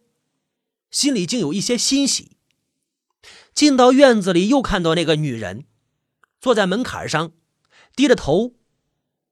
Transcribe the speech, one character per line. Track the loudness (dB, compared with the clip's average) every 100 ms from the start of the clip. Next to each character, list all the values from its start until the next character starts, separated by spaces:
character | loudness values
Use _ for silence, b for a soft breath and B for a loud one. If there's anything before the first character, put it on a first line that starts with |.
| _ _ _ _ _ _ _ _ _
心 | -4 -2
里 | -2 -4
竟 | -4
有 | -4
一 | -4
些 | -4 -4
欣 | -2 0 -2
喜。 | -4 -10 _ _ _ _ _ _ _ _ _ B B B
进 | 0 2 4
到 | 4
院 | 6 6 4
子 | 2
里， | 0 2
又 | 0
看 | 0 -2
到 | 0 0
那 | 0
个 | -2
女 | -2
人 | -6 -10 -12 -18 _ _ _ _ _ _ _
坐 | -2
在 | 0 0
门 | -2
槛 | -4 -8 -6
上， | -4 -6 _ _ _ b b b -2
低 | 2
着 | 2
头 | 0 -2 -2 _ _ _ _ _ _ _ _